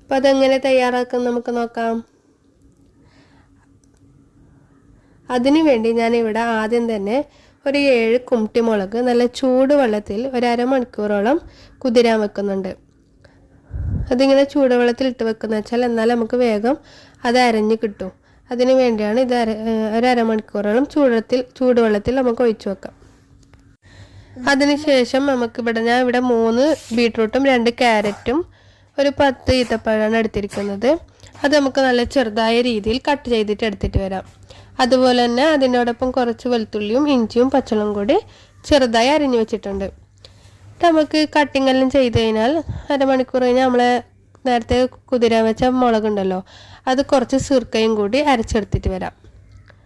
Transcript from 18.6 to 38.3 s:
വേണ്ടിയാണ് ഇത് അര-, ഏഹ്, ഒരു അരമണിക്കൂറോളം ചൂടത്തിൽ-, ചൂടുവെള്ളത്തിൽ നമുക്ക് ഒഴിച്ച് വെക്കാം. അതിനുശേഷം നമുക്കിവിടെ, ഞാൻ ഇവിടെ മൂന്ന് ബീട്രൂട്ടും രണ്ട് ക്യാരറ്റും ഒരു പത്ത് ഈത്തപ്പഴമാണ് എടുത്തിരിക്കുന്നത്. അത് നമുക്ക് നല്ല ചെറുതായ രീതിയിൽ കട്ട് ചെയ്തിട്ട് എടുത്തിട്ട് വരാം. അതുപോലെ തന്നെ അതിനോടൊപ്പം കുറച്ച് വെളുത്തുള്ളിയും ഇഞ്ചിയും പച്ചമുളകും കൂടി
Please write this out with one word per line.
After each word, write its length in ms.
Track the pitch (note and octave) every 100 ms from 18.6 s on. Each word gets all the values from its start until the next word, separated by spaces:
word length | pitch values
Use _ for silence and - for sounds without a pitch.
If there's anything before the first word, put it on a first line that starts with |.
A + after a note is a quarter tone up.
| B3+ C4
വേണ്ടിയാണ് 400 | B3+ A3 G#3 A3
ഇത് 100 | B3+ B3
അര-, 160 | A3+ G#3+ A3
ഏഹ്, 180 | A3 A3 A3
ഒരു 80 | B3
അരമണിക്കൂറോളം 760 | A#3+ A3+ A3 - G#3 G#3 A3+ C#4+
ചൂടത്തിൽ-, 500 | D#4 C#4 A3+ G#3+ B3+ B3+ -
ചൂടുവെള്ളത്തിൽ 560 | B3+ A#3+ A3+ G#3 G#3 C4
നമുക്ക് 220 | B3+ A#3 A#3+
ഒഴിച്ച് 220 | A3 -
വെക്കാം. 240 | F#3+ - - - _ _ - _ - - _ _ - - - - - B3+
അതിനുശേഷം 680 | C#4 C#4+ C#4+ D4+ C4+ A#3+ C#4 C#4+
നമുക്കിവിടെ, 500 | C4 A#3 B3 A#3 A3+ A3+
ഞാൻ 100 | B3 B3
ഇവിടെ 160 | A#3+ B3+
മൂന്ന് 340 | A#3 A3+ A3+ C#4+ D4 - A3+
ബീട്രൂട്ടും 480 | A#3 A3+ A3 B3+ C#4
രണ്ട് 180 | B3 A#3 A#3
ക്യാരറ്റും 580 | B3 A3 G#3 G3+ - C#4 F#4 - _ _ _ -
ഒരു 120 | C#4 C#4
പത്ത് 400 | C#4+ C4 - B3+
ഈത്തപ്പഴമാണ് 580 | A#3+ A3+ A3+ A3 G#3+ A3+
എടുത്തിരിക്കുന്നത്. 680 | A3 G#3 G3+ - G3+ G3 A#3 E4 - _ - -
അത് 100 | C#4+ D4
നമുക്ക് 220 | C#4 C4 C4
നല്ല 140 | B3 A#3+ C#4
ചെറുതായ 400 | A3+ G#3 A3+ A#3 B3
രീതിയിൽ 280 | A3 G#3 B3 -
കട്ട് 200 | C#4+ - A#3
ചെയ്തിട്ട് 280 | G#3+ G#3 A3+
എടുത്തിട്ട് 300 | G3+ F#3+ F#3+ F#3+
വരാം. 200 | F#3+ - - - - - -
അതുപോലെ 380 | B3+ B3+ B3+ B3 A#3+
തന്നെ 200 | A#3+ D4+ D4+
അതിനോടൊപ്പം 540 | C4 B3 A#3+ A#3 B3+ B3+
കുറച്ച് 280 | A#3+ A3+ B3
വെളുത്തുള്ളിയും 520 | A#3+ G#3+ G#3+ G#3 A#3 D4 C4
ഇഞ്ചിയും 340 | A3 A#3 C4 C4+
പച്ചമുളകും 400 | A#3+ A3 G#3 G#3
കൂടി 180 | G3+ F4 -